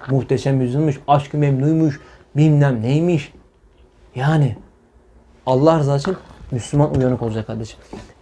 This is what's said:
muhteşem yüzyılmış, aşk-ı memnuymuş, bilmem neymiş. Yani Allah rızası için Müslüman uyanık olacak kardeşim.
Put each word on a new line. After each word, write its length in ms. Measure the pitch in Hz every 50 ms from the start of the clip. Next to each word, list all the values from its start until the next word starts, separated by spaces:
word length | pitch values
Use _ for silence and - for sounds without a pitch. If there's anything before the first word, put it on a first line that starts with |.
| - -
muhteşem 500 | 135 135 117 - 135 123 - 139 139 131
yüzyılmış, 380 | 127 123 123 143 160 156 143 143 - -
aşk-ı 300 | 143 143 143 - - 151
memnuymuş, 600 | 147 143 139 127 135 151 160 160 160 156 143 143 - - - - - _ _
bilmem 460 | 139 156 156 151 143 143 143 131 113 107
neymiş. 500 | 120 139 151 165 175 175 151 143 - - - - _ _ _ _ _ _ _ - _ _ _ _ - _
Yani 420 | 123 131 147 160 156 143 127 107 - - - _ _ _ _ _ - _ _ _ - _ _ _ _ _
Allah 320 | 127 131 127 143 160 165 160
rızası 320 | 147 139 143 139 143 196
için 120 | 190 - - - - - - -
Müslüman 440 | - 120 107 - - 143 147 151 147
uyanık 280 | 139 127 127 127 120 120
olacak 240 | 113 107 113 110
kardeşim. 320 | - 113 110 113 104 - - - - - - - - - _